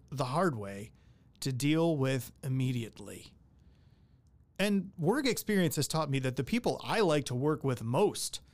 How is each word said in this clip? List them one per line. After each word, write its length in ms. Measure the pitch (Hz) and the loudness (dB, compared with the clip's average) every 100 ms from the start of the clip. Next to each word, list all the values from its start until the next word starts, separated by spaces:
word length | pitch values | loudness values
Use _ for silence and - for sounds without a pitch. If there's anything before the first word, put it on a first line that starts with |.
| - | -12
the 140 | 135 | -6
hard 320 | 127 147 185 123 | -2 0 0 0
way 380 | 101 98 107 - _ - _ - | -6 -10 -14 -18 _ -20 _ -8
to 100 | 139 | -6
deal 460 | 127 143 156 170 156 | -2 2 4 4 2
with 340 | 135 135 - - | 2 0 -4 -10
immediately. 920 | 139 131 127 123 110 - 101 92 - - _ - - - - _ _ _ _ - _ - | -4 0 0 -2 -6 -12 -16 -16 -18 -20 _ -20 -20 -20 -20 _ _ _ _ -20 _ -2
And 340 | 202 202 190 - | 0 0 -2 -2
work 300 | 156 254 262 | 0 2 2
experience 480 | 196 - 202 170 - | -2 0 2 2 2
has 140 | 135 | -2
taught 200 | 160 151 | 0 0
me 100 | 135 | 0
that 180 | 131 127 | -2 -2
the 80 | - | -2
people 340 | 233 185 143 | 0 0 -2
I 200 | - 214 | -2 2
like 240 | 196 151 135 | 4 4 2
to 100 | 123 | -2
work 300 | 143 151 139 | 0 0 0
with 180 | 123 | -2
most 560 | 113 127 202 - - - - | -2 2 2 0 -6 -8 -18